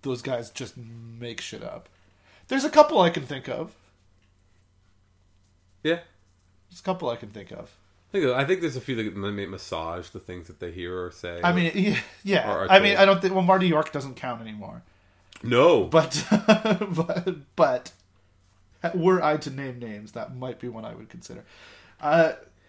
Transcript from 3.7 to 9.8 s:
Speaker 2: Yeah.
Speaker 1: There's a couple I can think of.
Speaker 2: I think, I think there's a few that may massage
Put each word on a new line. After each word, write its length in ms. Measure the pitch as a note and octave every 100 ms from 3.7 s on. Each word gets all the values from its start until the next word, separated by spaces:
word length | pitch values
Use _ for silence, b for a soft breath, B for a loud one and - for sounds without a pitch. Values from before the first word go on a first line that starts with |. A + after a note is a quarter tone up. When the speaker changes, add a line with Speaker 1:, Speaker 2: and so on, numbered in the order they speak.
| - _ _ _ _ _ _ _ _ _ _ _ _ _ _ _ _ _ _ _ _
Speaker 2:
Yeah. 160 | D3+ E3+ - _ _ _ _ _ _
Speaker 1:
There's 100 | -
a 40 |
couple 260 | F#3+ F3+ C#3+
I 60 | A#2
can 140 | G#2
think 220 | G#2 F#2
of. 200 | - - _ _ _ _
Speaker 2:
I 20 | G3
think, 60 | C#3+
I 140 | B2 C#3
think 160 | F#3
there's 160 | E3 B2+
a 40 |
few 140 | - A#2+
that 200 | G#2+ F#2+
may 280 | G2 G2+ F#2
massage 640 | F#2 - E2